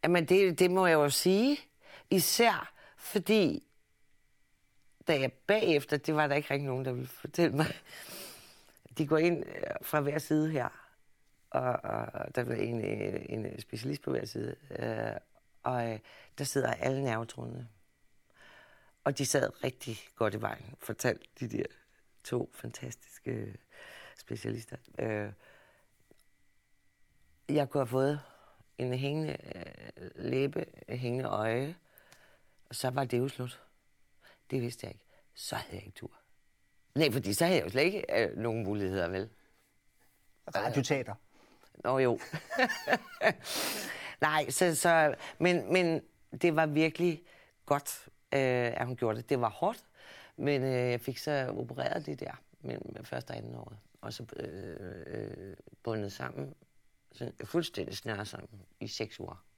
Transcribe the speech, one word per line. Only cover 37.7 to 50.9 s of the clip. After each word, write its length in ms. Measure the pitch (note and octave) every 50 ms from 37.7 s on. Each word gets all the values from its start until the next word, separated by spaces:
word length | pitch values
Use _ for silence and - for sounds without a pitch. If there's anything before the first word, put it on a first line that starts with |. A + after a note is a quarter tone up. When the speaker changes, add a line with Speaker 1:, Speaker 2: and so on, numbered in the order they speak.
Speaker 1:
slet 120 | F#2+ B2+ D3
ikke, 220 | F3+ G3 G3 - - - A2+ A2+ F2+
øh, 80 | -
nogen 280 | - A2 A#2 A2 A#2 A2
muligheder, 440 | F#2+ G#2 G#2 G2+ F#2 F#2+ G2 F2 E2+
vel? 220 | F#2 F#2+ G2+ A2+ - _ _ _ _ _ _ _ _ _ _ _ _ _ _ _ _ _ _ _ _ _ _ - -
Speaker 2:
Radioteater. 580 | G2 G2+ A#2+ A#2+ C#3+ B2+ - D3+ C3+ B2 - G2+ - _ _ _ _ - _ - _ _ _ _ - -
Speaker 1:
Nå 140 | A#2+ B2+ C3+
jo. 220 | C3 B2 A2+ - - - - D3+ - - - - B3+ - - - - - - - - - - -
<laughs> 1040 | - - - - - - - - - - - - - - - - - - - -
Nej, 300 | - D3+ D3+ D#3 D3+ -
så, 240 | D3 - F#3 F3 D#3+
så, 400 | - - F3 E3+ E3 D#3 D3 C3 - - - - -
men, 340 | D#3+ F3+ F3 E3 A2 F#2+ D#3
men 300 | F#3 F3+ E3+ D#3+ - - - _ _ - _ - - -
det 140 | F3 D#3+
var 100 | D#3 D#3+
virkelig 560 | D#3 D3 D3+ D#3+ D#3+ D#3 - E3+ F3+ D#3+ D3+ - - - - - _ _ _ _
godt, 420 | - C#3+ C#3+ - - - - - - _ _ _ _ -
øh, 80 | C#3 C3+ B2+ B2+ B2 B2 A#2+ A#2 -
at 60 | A#2+
hun 100 | A#2+ B2+
gjorde 220 | A#2+ B2 A2+ G#2+ A2+
det. 100 | A#2 -
Det 120 | C#3+ B2+
var 80 | A#2+ A2
hårdt, 360 | - - - F#3+ A#3+ - - _ _ - - - - - - - _
men, 260 | - - C#3+ C#3+ C3+ B2+
øh, 280 | C3+ C3 B2 B2 B2